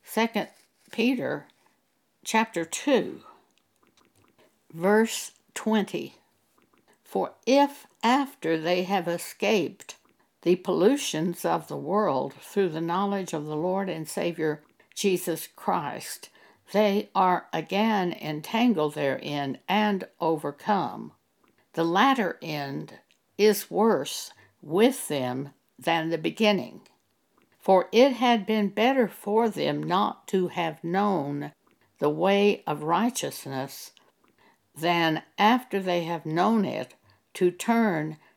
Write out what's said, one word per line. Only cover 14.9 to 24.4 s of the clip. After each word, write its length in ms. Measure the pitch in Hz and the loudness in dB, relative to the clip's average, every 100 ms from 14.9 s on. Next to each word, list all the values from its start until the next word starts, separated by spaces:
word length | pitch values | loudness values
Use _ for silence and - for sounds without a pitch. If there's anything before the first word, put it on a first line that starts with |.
| - | -4
Jesus 520 | 202 180 - 160 - | 0 0 -2 -6 -8
Christ, 840 | - - 180 147 - - - - _ - _ _ | -8 -2 -2 -2 -8 -12 -14 -16 _ -20 _ _
they 380 | 202 214 202 208 | 2 2 2 -2
are 360 | - 185 175 - | 2 2 2 -2
again 640 | 160 160 190 220 208 175 | -8 -2 0 2 2 -2
entangled 800 | - 156 151 156 220 247 185 151 | -4 -8 -8 -4 2 2 4 0
therein 680 | 151 143 131 151 147 135 131 - | 0 -2 -2 -4 -4 -4 -6 -2
and 400 | 196 214 196 - _ | 0 2 0 -6 _
overcome, 880 | 170 160 147 143 - 202 131 95 117 - _ _ _ _ _ | -2 0 -4 -6 -2 -2 -2 -6 -14 -18 _ _ _ _ _
the 100 | - | -2
latter 560 | 165 175 262 254 190 - | 0 4 4 4 0 -4
end 580 | 165 151 139 143 156 - _ _ _ - | -8 -6 -6 -8 -10 -16 _ _ _ 2
is 320 | 214 208 - | 4 4 -2
worse 640 | 170 220 170 123 - - - | 2 2 2 0 -8 -12 -18